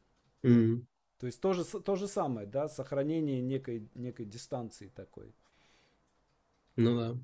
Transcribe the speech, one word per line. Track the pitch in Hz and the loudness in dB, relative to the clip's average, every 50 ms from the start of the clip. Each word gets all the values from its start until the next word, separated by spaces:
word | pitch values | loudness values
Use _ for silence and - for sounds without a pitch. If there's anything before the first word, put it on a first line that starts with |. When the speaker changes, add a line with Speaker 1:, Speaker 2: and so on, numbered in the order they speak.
| _ _ _ _ _ _ _ _ - | _ _ _ _ _ _ _ _ 6
Speaker 1:
Мгм. | 127 120 117 113 113 120 120 - - _ _ _ _ _ _ | 8 8 8 8 6 2 0 -4 -10 _ _ _ _ _ _
Speaker 2:
То | 127 | -10
есть | 123 - - | -10 -6 -2
то | - 190 190 | 0 0 0
же | 175 160 | 0 -2
с-, | - - 196 | -4 -6 -4
то | - 196 196 | -2 -2 -2
же | 180 202 | 0 -2
самое, | 190 - 208 170 139 123 107 104 | -2 -2 -2 -2 -2 -2 -4 -6
да, | 101 107 139 151 | -4 -4 -2 -2
сохранение | 151 - - 131 - 139 139 139 151 160 165 156 143 135 127 | -2 -4 -8 -8 -4 -2 0 0 0 0 0 0 0 0 0
некой, | 123 127 135 131 135 127 117 113 107 - - | 0 -2 -2 -2 -4 -6 -6 -8 -8 -12 -12
некой | 123 123 123 117 - 117 | -10 -10 -8 -8 -8 -10
дистанции | 104 107 123 - - 143 123 117 107 - - - - | -10 -12 -12 -10 -8 -6 -6 -6 -8 -10 -14 -16 -18
такой. | - - 95 - _ - - 107 - _ _ _ _ _ _ _ _ _ _ _ _ _ _ _ _ _ _ _ _ _ _ _ _ _ _ _ _ | -16 -18 -18 -18 _ -18 -20 -20 -20 _ _ _ _ _ _ _ _ _ _ _ _ _ _ _ _ _ _ _ _ _ _ _ _ _ _ _ _
Speaker 1:
Ну | 120 117 117 120 | 2 4 4 4
да. | 120 117 113 123 127 | 2 0 -4 -6 -8